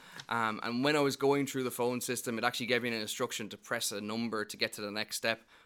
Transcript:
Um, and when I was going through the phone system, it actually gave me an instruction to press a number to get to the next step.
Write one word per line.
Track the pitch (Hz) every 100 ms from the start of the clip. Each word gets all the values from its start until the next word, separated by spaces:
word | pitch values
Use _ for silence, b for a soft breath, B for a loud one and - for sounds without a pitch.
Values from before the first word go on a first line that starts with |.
| B B B
Um, | 117 110 110
and | 113 120
when | 143 151
I |
was | 139 -
going | 139 143 135
through | 135
the | 123
phone | 123 123 123
system, | - 120 127 113
it |
actually | 120 - 117
gave | 120
me | 120
an | 113
instruction | 107 - 120 - 104
to | 104
press | - 120 -
a | 104
number | 104 113 117 107
to | 104 -
get | 113
to | -
the | 104
next | 104 107 -
step. | 113 113 - B